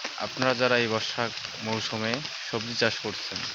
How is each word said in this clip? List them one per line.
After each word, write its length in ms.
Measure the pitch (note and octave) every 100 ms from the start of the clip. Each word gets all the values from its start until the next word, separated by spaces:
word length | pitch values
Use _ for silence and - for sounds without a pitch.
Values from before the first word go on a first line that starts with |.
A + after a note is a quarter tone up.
| - -
আপনারা 360 | G#2+ - C3
যারা 240 | A#2+ B2 A#2+
এই 100 | A#2
বর্ষা 400 | A2 - - A#2 - - -
মৌসুমে 520 | A2 A2 - A2+ A2 C3 D3+ - -
সবজি 240 | A2+ A2+
চাষ 240 | A#2 A2+ -
করছেন 400 | A2 - - F#2+ -